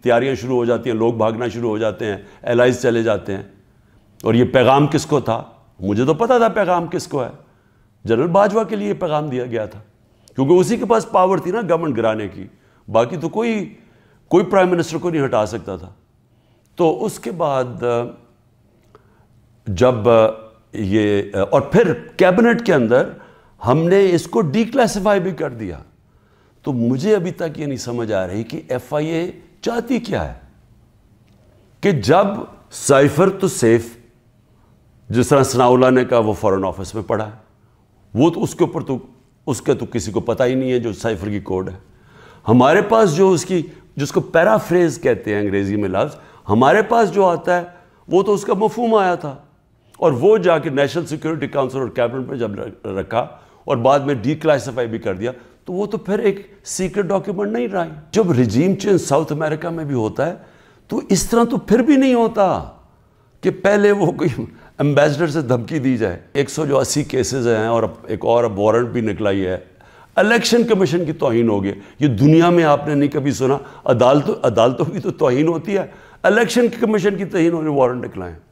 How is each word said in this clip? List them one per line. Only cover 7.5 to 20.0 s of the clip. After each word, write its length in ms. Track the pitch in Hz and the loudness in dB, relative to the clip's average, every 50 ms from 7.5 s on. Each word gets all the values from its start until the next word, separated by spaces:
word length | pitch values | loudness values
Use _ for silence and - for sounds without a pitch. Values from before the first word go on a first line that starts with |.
| _ _ _ _ _ _ _ _ _ _ _ | _ _ _ _ _ _ _ _ _ _ _
जनरल 220 | 101 113 113 143 175 | -2 0 0 0 2
बाजवा 360 | 165 196 202 214 190 226 220 | 2 2 2 4 2 0 -2
के 120 | - 220 | -2 -6
लिए 180 | 208 202 208 196 | -6 -4 -6 -6
पैगाम 360 | 147 185 170 151 151 151 151 | -4 -4 -4 -4 -4 -4 -4
दिया 160 | 127 127 120 | -6 -6 -6
गया 220 | 120 113 113 107 101 | -6 -6 -6 -6 -6
था, 160 | - 101 - _ _ _ _ _ _ _ _ _ _ | -10 -18 -20 _ _ _ _ _ _ _ _ _ _
क्योंकि 180 | - 135 139 175 | -4 2 4 4
उसी 240 | 180 180 143 226 226 | 4 4 2 0 -4
के 80 | 262 | 0
पास 240 | 196 226 220 220 - - | 0 0 0 0 0 0
पावर 260 | 196 180 185 190 185 | 2 2 2 2 0
थी 120 | 185 170 | -2 -4
ना 100 | 180 226 | -4 -4
गवर्नमेंट 340 | 233 165 170 160 165 156 127 | -2 -2 -2 -2 -2 -4 -4
गिराने 320 | 110 113 110 110 110 107 95 | -2 0 0 -2 -2 -6 -10
की, 240 | 90 95 95 - _ _ _ _ _ _ _ - | -10 -14 -18 -18 _ _ _ _ _ _ _ -2
बाकी 280 | 104 110 120 123 139 151 | 0 0 0 0 -2 -6
तो 120 | 151 160 | -8 -6
कोई, 480 | 156 208 226 240 226 214 185 - - - _ _ _ _ _ _ _ _ _ _ | -4 -2 -2 -2 -2 -4 -6 -8 -12 -20 _ _ _ _ _ _ _ _ _ _
कोई 140 | - 175 185 | 2 2 2
प्राइम 260 | 180 190 196 185 180 | 2 2 2 2 2
मिनिस्टर 280 | 180 175 160 165 160 160 | 2 0 -2 -4 -4 -6
को 120 | 147 175 | -6 -4
नहीं 120 | 165 156 | -2 -2
हटा 240 | 139 127 123 110 107 | -2 0 0 0 -2
सकता 320 | 101 104 110 - - 92 87 | -2 -4 -10 -10 -10 -12 -12
था। 180 | 82 90 95 _ _ _ _ _ _ _ _ _ _ _ _ _ _ _ _ - | -12 -18 -20 _ _ _ _ _ _ _ _ _ _ _ _ _ _ _ _ 0
तो 140 | 180 160 | 0 0
उसके 400 | 151 - - 214 - - - 226 | 0 0 -4 -6 -6 -8 -10 -10
बाद, 520 | 180 165 170 151 139 131 127 123 120 - 120 | -6 -4 -4 -2 -2 -2 -4 -4 -6 -6 -4
अ, 220 | 120 120 117 120 123 - - _ _ _ _ _ _ _ _ _ _ _ _ _ _ _ - _ _ _ _ _ _ _ _ _ _ _ _ _ - | -2 -2 -2 -4 -6 -10 -18 _ _ _ _ _ _ _ _ _ _ _ _ _ _ _ -20 _ _ _ _ _ _ _ _ _ _ _ _ _ -8
जब, 380 | 98 85 120 127 127 113 | -2 2 2 2 2 2